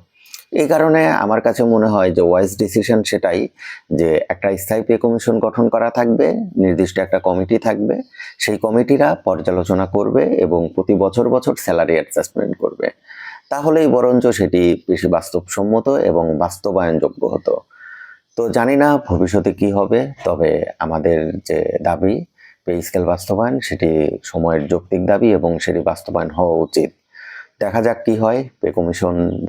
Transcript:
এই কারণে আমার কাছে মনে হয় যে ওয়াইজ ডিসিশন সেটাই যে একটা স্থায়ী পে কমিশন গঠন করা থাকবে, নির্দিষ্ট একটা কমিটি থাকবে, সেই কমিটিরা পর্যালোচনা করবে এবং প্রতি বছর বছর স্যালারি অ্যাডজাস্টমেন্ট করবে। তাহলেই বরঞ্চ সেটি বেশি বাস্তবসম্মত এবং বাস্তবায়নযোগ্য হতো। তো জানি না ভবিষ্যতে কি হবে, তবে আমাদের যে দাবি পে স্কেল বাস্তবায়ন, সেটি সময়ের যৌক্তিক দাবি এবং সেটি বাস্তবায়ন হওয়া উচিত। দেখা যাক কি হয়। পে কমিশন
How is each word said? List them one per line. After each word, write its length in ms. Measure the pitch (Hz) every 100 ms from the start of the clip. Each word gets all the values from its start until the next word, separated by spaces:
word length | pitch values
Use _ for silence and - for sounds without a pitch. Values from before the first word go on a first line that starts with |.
| _ _ - - -
এই 140 | - 147
কারণে 320 | 156 160 160 160 156
আমার 160 | 104 110
কাছে 220 | 117 113
মনে 240 | 117 113 110
হয় 160 | 104 92 87
যে 60 |
ওয়াইজ 280 | 87 90 95 95
ডিসিশন 400 | 104 117 104 113
সেটাই 360 | 101 104 92 90 120 - - - -
যে 180 | 78 82 78 -
একটা 200 | 92 101 98
স্থায়ী 260 | - 110
পে 120 | 107 113
কমিশন 360 | 120 117 - 113
গঠন 260 | 95 120 117
করা 200 | 113 117
থাকবে, 360 | 123 117 113 147 - 202 -
নির্দিষ্ট 400 | 92 85 92 -
একটা 200 | 92 95
কমিটি 380 | 92 90 92 113
থাকবে, 360 | 113 104 107 - - - - -
সেই 180 | - 107
কমিটিরা 500 | 113 113 123 139 147 165
পর্যালোচনা 600 | - 85 80 90 90 92 95
করবে 360 | 98 107 127 139 -
এবং 160 | 87 85 82
প্রতি 220 | - - 98
বছর 200 | 98 107 120
বছর 260 | 127 131 120
স্যালারি 300 | - 85 80 80
অ্যাডজাস্টমেন্ট 580 | - - - - - -
করবে। 280 | - - - - - - - - -
তাহলেই 380 | 139 151 156 151
বরঞ্চ 360 | 123 123 123 123
সেটি 360 | 107 92 90 87 80 -
বেশি 200 | 87 87
বাস্তবসম্মত 800 | 85 - 87 90 - 101 110 123 139 95
এবং 140 | 82 82 76
বাস্তবায়নযোগ্য 840 | 85 - 104 95 85 80 73 - -
হতো। 280 | - - - - - - - - - _
তো 80 | - 117
জানি 260 | 120 120 139
না 120 | 147 143 -
ভবিষ্যতে 440 | 87 90 101 90
কি 160 | 90 101
হবে, 280 | 98 98 113 139 135
তবে 260 | - 80 80 78 - -
আমাদের 400 | 80 82 80 82 78 90 -
যে 100 | 80 - -
দাবি 320 | - 80 92 117 170 _ - _
পে 100 | - 87
স্কেল 220 | 82 95
বাস্তবায়ন, 500 | 87 87 - 98 117 131
সেটি 300 | - - 82 78 73 -
সময়ের 380 | - 87 82 82 73
যৌক্তিক 340 | 87 - 92 90
দাবি 220 | 101 117 92
এবং 120 | 85 82
সেটি 160 | - 85
বাস্তবায়ন 500 | 78 87 - 87 85
হওয়া 260 | 80 87 82 80
উচিত। 240 | - 78 _ _ - - - - -
দেখা 200 | 101 107
যাক 160 | 113 113
কি 120 | - 110
হয়। 240 | 110 123 131 -
পে 80 | -
কমিশন 420 | 92 85 87 90 87 87 -